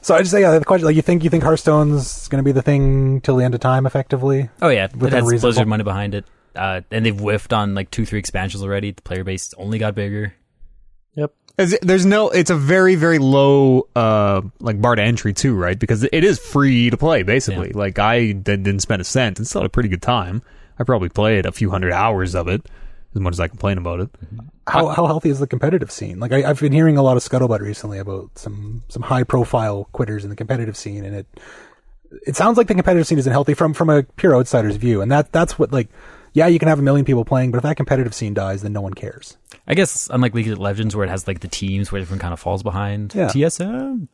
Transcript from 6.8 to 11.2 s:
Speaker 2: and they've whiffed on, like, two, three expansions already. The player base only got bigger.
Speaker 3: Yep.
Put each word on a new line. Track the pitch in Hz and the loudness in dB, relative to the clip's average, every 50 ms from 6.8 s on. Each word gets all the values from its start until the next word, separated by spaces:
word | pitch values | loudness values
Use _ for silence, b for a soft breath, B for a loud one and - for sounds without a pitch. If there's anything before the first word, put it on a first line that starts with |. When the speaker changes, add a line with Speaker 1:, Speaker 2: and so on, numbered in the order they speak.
| 90 _ | -8 _
Speaker 2:
and | 104 110 113 | -4 0 0
they've | 113 104 101 | 0 0 -2
whiffed | 104 104 104 107 - - 117 | -2 -2 -2 -2 -2 -2 -2
on, | 110 104 101 98 | -2 0 -2 -2
like, | 98 95 - - | -4 -6 -6 -6
two, | - 110 | -6 -6
three | 101 - 107 | -4 -4 -6
expansions | 95 - - 98 92 95 87 101 98 | -6 -6 -6 -6 -6 -6 -8 -8 -6
already. | 98 101 98 101 104 | -4 -4 -4 -4 -6
The | 98 - _ | -10 -12 _
player | - 90 92 92 | -10 -8 -8 -6
base | 95 95 92 - - - | -6 -8 -8 -10 -12 -14
only | - 92 101 110 110 | -12 -8 -6 -4 -4
got | 110 107 101 | -4 -4 -4
bigger. | 110 101 101 101 104 107 101 - _ _ _ _ _ - - - - - - _ _ _ _ _ | -4 -6 -6 -6 -6 -6 -8 -10 _ _ _ _ _ -20 -20 -20 -20 -20 -20 _ _ _ _ _
Speaker 3:
Yep. | 147 | -6